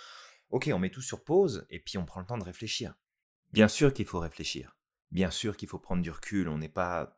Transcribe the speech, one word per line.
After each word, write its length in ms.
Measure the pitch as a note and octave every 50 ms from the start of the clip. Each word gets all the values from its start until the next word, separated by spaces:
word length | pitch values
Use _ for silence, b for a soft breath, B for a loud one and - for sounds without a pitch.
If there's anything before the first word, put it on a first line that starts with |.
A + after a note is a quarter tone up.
| B B B B B B B B B _
Ok, 200 | - B2+ - D3+
on 60 | - F2+
met 120 | - -
tout 120 | - C3
sur 200 | B2+ - - -
pause 440 | - - D#3+ F#3+ G3 D#3+ G#2+ E2 - -
et 80 | D2 F2
puis 180 | - - -
on 80 | F#2+ E2+
prend 160 | D2+ - F#2+
le 60 | F2+
temps 120 | G2 A#2+ A#2
de 60 | F#2
réfléchir ». 520 | F2+ F2+ - A2+ G#2 - - A#2 - - _ _ _ _ _ _ _ _ _ _ _
Bien 160 | - G#2+ G#2+ G#2
sûr 260 | - - - - -
qu'il 120 | - G2
faut 120 | - - F2
réfléchir, 580 | E2+ D#2+ - - D#2+ - - C#2 C2 - - _ _ _ _ _ _ -
bien 180 | D#2+ F2+ F#2+ F2
sûr 260 | - - - G#2+ G2
qu'il 120 | - - -
faut 100 | - F2
prendre 240 | - - F#2 F2
du 80 | E2+ E2+
recul, 380 | D#2 - - - G#2 G2 F2 D#2+
on 100 | D#2 D#2
n'est 100 | D#2 D2+
pas 480 | - F#2+ F2+ F2+ F2 E2 C#2+ - -